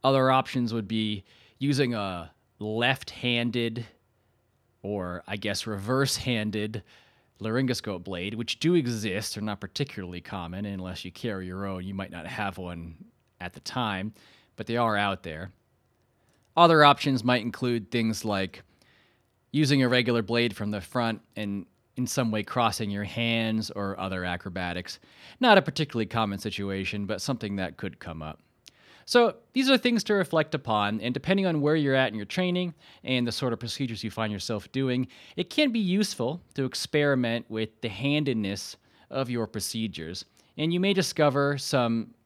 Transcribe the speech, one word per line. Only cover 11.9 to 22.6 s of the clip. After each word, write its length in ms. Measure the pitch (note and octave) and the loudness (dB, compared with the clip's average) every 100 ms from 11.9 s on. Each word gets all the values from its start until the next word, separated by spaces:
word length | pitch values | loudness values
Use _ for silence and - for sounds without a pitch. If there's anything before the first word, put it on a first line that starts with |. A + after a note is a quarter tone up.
might 160 | G2 F#2+ | -6 -8
not 160 | E2+ D#2+ | -8 -10
have 320 | B2+ G2+ F#2+ | -4 -4 -4
one 380 | F2+ E2+ E2 D#2+ - _ _ _ | -10 -8 -12 -14 -20 _ _ _
at 140 | F2+ | -12
the 60 | - | -12
time, 520 | - - A#2 F#2+ G2+ - - - _ - | -8 -4 -2 -2 -6 -10 -20 -20 _ -14
but 100 | A2+ | -4
they 100 | A#2 | 0
are 220 | A#2 G#2 | 2 2
out 240 | G2+ F#2+ | 0 -2
there. 280 | F2 D#2 F#2+ - _ _ _ _ _ _ _ _ _ - | -6 -10 -12 -14 _ _ _ _ _ _ _ _ _ 6
Other 260 | E3+ D#3+ | 8 10
options 400 | D3 C#3 D3 C3 | 10 8 4 2
might 160 | A2 B2 | 4 2
include 500 | A2 - B2+ A#2+ G2 | 2 -2 0 0 0
things 320 | B2 A2+ A2 | 0 0 0
like 420 | A2 G2+ F#2+ - - _ _ _ _ _ _ _ _ | -2 0 -2 -6 -20 _ _ _ _ _ _ _ _
using 300 | C#3+ D3 C#3+ | 2 4 4
a 60 | B2+ | 4
regular 340 | B2+ A#2+ A#2 | 4 4 2
blade 320 | G2+ A#2 A#2 | 2 2 2
from 160 | G2+ G#2 | 0 -4
the 100 | G#2 | -4
front 400 | F#2 B2+ A#2 A2 _ | -4 -2 -2 -2 _
and 320 | - G#2+ G2+ F2+ _ _ - | -8 -6 -6 -8 _ _ -6
in 100 | B2+ | -4
some 240 | - A#2+ | 0 0
way 100 | A2 | 0
crossing 480 | G2+ - | -2 2